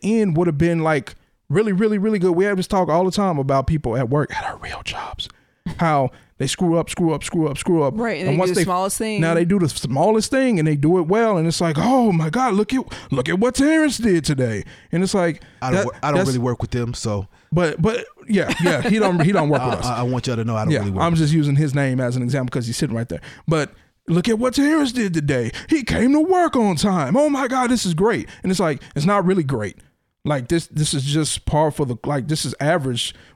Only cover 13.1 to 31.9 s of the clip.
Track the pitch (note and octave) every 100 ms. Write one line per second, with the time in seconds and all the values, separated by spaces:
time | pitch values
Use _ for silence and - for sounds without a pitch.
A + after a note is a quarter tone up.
13.1 | C#3 C#3+ F3+ A#3+ B3+ C#4+ D#4+ D4+ - A3+
14.1 | F3 D3 C#3 A#2+ G#2 - - - E3+ F#3+
15.1 | G3+ F3 D#3 - - C3 F#3 F#3+ - C#3+
16.1 | D3 F#3 B2+ B2 A#2+ - B2 A#2+ A#2+ A#2
17.1 | G#2 F#2+ _ - D#3+ E3 D3+ F#3 A#3 -
18.1 | - - G3+ D3+ C#3 F3+ D#3 A#3+ G#3+ G3+
19.1 | F3 D#3 G3 D3+ C#3+ B2+ G#2 B2 A#2 B2
20.1 | B2 B2+ A#2 A2+ A2 A2 C#3 G2+ F#2+ E3
21.1 | D#3+ D3+ D#3+ D3 C#3 D3+ C#3 C3+ B2+ B2
22.1 | B2+ A#2+ C#3 B2+ C#3 A#2 A#2 D3 A2+ A#2+
23.1 | D#2+ - - - D#3+ C#3 - _ _ -
24.1 | E3+ A3+ A3 B3+ C4 C#4+ D#4+ C#4 B3 G3+
25.1 | D#3+ D3 C3 A2+ - - D#4 A#3 E3 A#3+
26.1 | D4 E4 F#4 E4+ C4 G#3+ E3 G#3 F#3 C3
27.1 | A3+ D4+ C#4 C4 B3+ B3 B3 F#3 D#3+ G#3+
28.1 | F3 - - F#3 F#3 E3+ C#3+ - C#3+ D#3
29.1 | G3+ F3+ F#3+ C3+ B2+ G#2 - - _ _
30.1 | _ D3 D3 B2 E3+ - D3+ D3+ D3 C3+
31.1 | D3+ D3+ - - D3+ D#3 C#3+ C#3